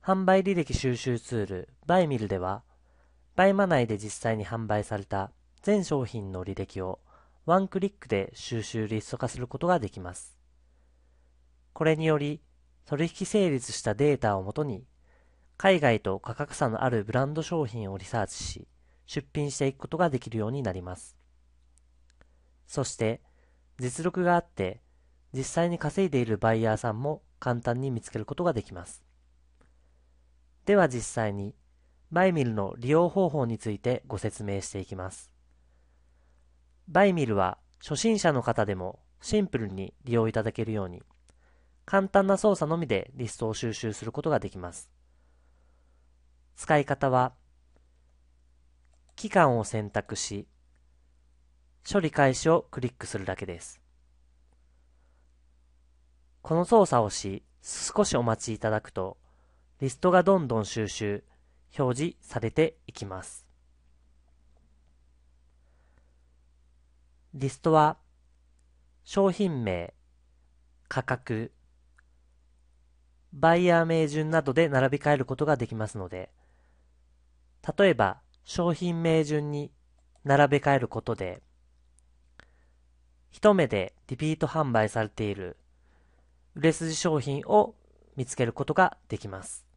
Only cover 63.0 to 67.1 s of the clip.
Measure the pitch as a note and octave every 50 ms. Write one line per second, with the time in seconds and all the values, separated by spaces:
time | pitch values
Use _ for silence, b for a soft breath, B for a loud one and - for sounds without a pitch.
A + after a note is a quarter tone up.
63 | G#2+ G2+ F#2 F#2 - - - - _ _ _ _ _ _ _ _ _ _ _ _
64 | _ _ _ _ _ _ _ _ _ _ _ _ _ _ _ _ _ _ _ _
65 | _ _ _ _ _ _ _ _ _ _ _ _ _ _ _ _ _ _ _ _
66 | _ _ _ _ _ _ _ _ _ _ _ _ _ _ _ _ _ _ _ _
67 | _ _